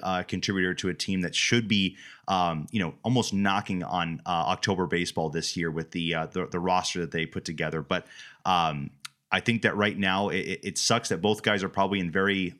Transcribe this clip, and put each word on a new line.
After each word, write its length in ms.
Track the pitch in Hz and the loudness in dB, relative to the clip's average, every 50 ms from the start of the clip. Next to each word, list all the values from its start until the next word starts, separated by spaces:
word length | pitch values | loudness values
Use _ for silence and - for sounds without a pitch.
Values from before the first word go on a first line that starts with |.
| - | -2
uh, 180 | 92 92 90 | -2 -2 -2
contributor 540 | 87 - - 90 - - 98 95 92 92 87 | -2 -4 -4 -2 -2 0 0 0 0 0 -2
to 140 | - - 92 | -2 -2 -4
a 40 | 87 | -4
team 280 | - - - 95 92 | -2 -4 -2 0 0
that 120 | 87 78 - | 0 0 0
should 340 | - - - 123 120 113 | 0 2 4 4 2 4
be, 300 | 101 110 101 95 90 - - - - - - _ | 4 2 2 2 0 -2 -6 -14 -20 -20 -12 _
um, 400 | - 95 90 87 85 82 78 76 - | 0 0 2 2 2 0 -2 -6 -4
you 100 | - 107 | -2 -2
know, 140 | 87 78 - - | -2 -2 -4 -4
almost 320 | - 117 127 123 - - 101 | -2 2 2 2 2 2 0
knocking 480 | 98 101 98 98 104 - - 95 90 | 2 2 2 2 0 0 -2 -4 -4
on, 400 | 87 - 90 90 85 85 80 - - | -2 -2 -2 -2 -2 -2 -4 -6 -4
uh, 20 | 90 | -2
October 560 | 87 82 67 85 92 - - 104 98 87 90 | 0 0 2 0 0 2 2 2 4 4 2
baseball 460 | 78 85 87 87 - - 85 80 80 | 2 2 0 0 0 0 -2 -2 0
this 260 | 78 82 78 - - | 0 -2 -2 -2 -2
year 140 | 87 85 82 | -2 -2 0
with 180 | 78 82 80 - | -2 -4 -6 -4
the, 220 | - 87 85 82 82 | -4 -2 0 0 0
uh, 120 | 80 80 | 0 -2
the, 180 | 78 - 90 87 | -2 -2 -4 -4
the 140 | - - 87 | -2 -4 -2
roster 400 | 87 92 90 90 - - - 90 | 2 2 2 2 2 0 -2 -4
that 100 | 85 76 | -4 -2
they 160 | - 82 80 | -2 -4 -4
put 180 | - - 92 - | -4 -6 -8 -8
together. 380 | 87 82 78 80 78 80 80 | -6 -4 -4 -4 -2 -2 -4
But, 240 | 71 - 92 90 - - - - - - - - _ | -2 -2 -2 -4 -4 -8 -16 -20 -20 -20 -20 -4 _
um, 460 | 95 92 87 82 78 76 71 69 69 - _ - - - _ _ _ | 2 2 4 4 2 0 -4 -6 -8 -10 _ -18 -20 -20 _ _ _
I 80 | 92 95 | -2 0
think 240 | - 123 117 104 - | 2 0 0 2 2
that 120 | 107 78 | 2 2
right 220 | 101 104 107 - | 2 0 0 0
now 320 | 98 98 95 92 98 101 98 | 0 0 2 2 2 2 0
it, 120 | 78 95 | 0 -2
it, 180 | - - 92 - - | -2 -2 -6 -6 -6
it 140 | 101 87 | -6 -4
sucks 320 | - - - 117 117 - - | -2 0 2 2 2 2 -2
that 140 | 98 87 98 | -2 0 2
both 180 | 104 107 104 | 2 2 2
guys 220 | - 113 104 98 95 | 2 0 2 2 0
are 60 | 92 | -2
probably 300 | - 98 95 92 101 98 | 0 0 0 2 0 0
in 120 | 90 85 | -2 0
very 420 | 76 95 95 101 98 95 90 87 - - | 0 0 2 2 2 0 -2 -2 -6 -10